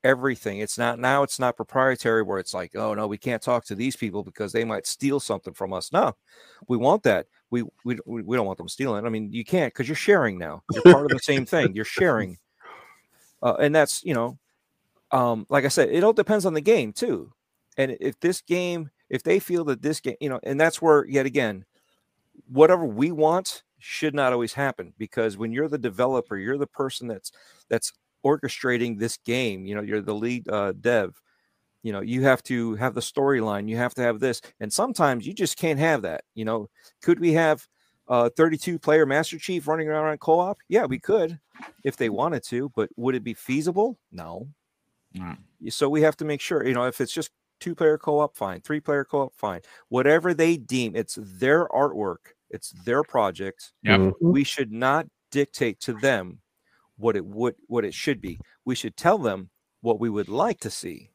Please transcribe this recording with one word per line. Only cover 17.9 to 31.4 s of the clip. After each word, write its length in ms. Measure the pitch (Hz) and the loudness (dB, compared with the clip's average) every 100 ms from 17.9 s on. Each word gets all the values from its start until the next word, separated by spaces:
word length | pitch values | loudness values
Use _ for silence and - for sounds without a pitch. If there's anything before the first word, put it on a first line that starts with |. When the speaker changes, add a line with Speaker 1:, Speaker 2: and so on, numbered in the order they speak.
| 123 | -2
Speaker 1:
if 200 | 139 - | -6 -2
this 200 | 170 185 | -2 -2
game, 500 | _ 175 180 170 156 _ _ | _ -2 -2 -6 -8 _ _
if 140 | 127 | -6
they 160 | 160 190 | 0 0
feel 240 | - 175 | 0 -2
that 180 | 151 123 | -2 -2
this 180 | 147 156 | -2 -4
game, 160 | 131 - | -6 -6
you 80 | 147 | -6
know, 100 | 131 | -6
and 180 | - 139 | -6 2
that's 180 | 160 - | 2 4
where, 260 | 165 147 - | 6 6 6
yet 180 | 139 135 | 0 2
again, 400 | 135 117 95 98 _ _ _ _ _ _ _ _ | 0 -2 -4 -14 _ _ _ _ _ _ _ _
whatever 380 | 127 160 180 156 | 6 8 8 2
we 260 | 104 151 | 0 -2
want 520 | 160 156 175 190 - _ _ | 2 2 2 -2 -12 _ _
should 340 | - - 156 | -14 -4 -4
not 180 | 143 131 | 0 0
always 220 | 123 117 | 0 -2
happen, 400 | - 139 - 90 _ | -2 -4 -4 -14 _
because 380 | 107 - 113 98 | -8 -2 -2 -2
when 140 | 113 | -6
you're 160 | 117 151 | -4 -2
the 120 | 143 | -2
developer, 580 | 117 95 123 131 - 101 | -4 -2 0 0 -4 -8
you're 220 | 101 143 | -4 -4
the 80 | 139 | -6
person 400 | - 139 - 123 | -4 -6 -6 -10
that's, 240 | 104 - _ _ _ _ | -12 -14 _ _ _ _
that's 260 | 113 - _ _ _ | -4 -4 _ _ _
orchestrating 760 | 139 147 135 - 131 123 120 104 | 0 0 -2 -6 -2 -2 -2 -4
this 180 | 113 - | -6 -8
game, 480 | - 123 120 95 95 | -4 -2 -2 -6 -8
you 80 | |
know, 80 | 104 | -8
you're 200 | 104 107 | -6 -6
the 120 | 101 | -4
lead, 340 | 107 117 123 101 | -4 -4 -6 -4
uh, 260 | 104 101 | -2 -2
dev, 460 | 92 117 120 92 - _ _ | -2 0 0 0 -8 _ _